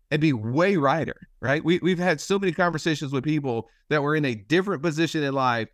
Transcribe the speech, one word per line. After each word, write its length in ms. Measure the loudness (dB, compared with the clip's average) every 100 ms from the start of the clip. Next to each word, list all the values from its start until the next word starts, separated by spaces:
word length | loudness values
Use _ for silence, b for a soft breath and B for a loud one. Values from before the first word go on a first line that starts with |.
| _
and 120 | 0
be 120 | 2
way 440 | 0 -2 0 2 2
righter," 500 | 2 0 -2 -8 -18 _
right? 220 | -2 0
We, 160 | 2 2
we've 200 | 2 0
had 220 | 0 -2
so 180 | -2 0
many 140 | 0
conversations 580 | 0 0 0 -2 -2 -2
with 120 | -2 0
people 440 | -2 -2 -4 -6 b _
that 120 | 0
were 140 | 2 0
in 100 | 0
a 100 | -4
different 460 | 0 0 0 -2
position 400 | -2 0 0 0
in 120 | -2
life. 340 | 0 0 0 -4